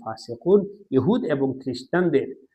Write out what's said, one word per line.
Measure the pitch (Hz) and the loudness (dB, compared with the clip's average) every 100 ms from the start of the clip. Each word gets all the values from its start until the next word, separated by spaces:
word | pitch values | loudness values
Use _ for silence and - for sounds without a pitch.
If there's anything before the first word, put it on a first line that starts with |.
ফাসিকুন। | 113 110 - 117 170 202 190 - - | -10 -12 -10 -6 4 4 2 -10 -2
ইহুদ | 131 117 254 | 0 2 0
এবং | 254 139 135 131 | 0 -2 -2 -4
খ্রিস্টানদের | 131 120 - 175 175 143 - - _ | -6 -8 -2 0 2 2 -2 -10 _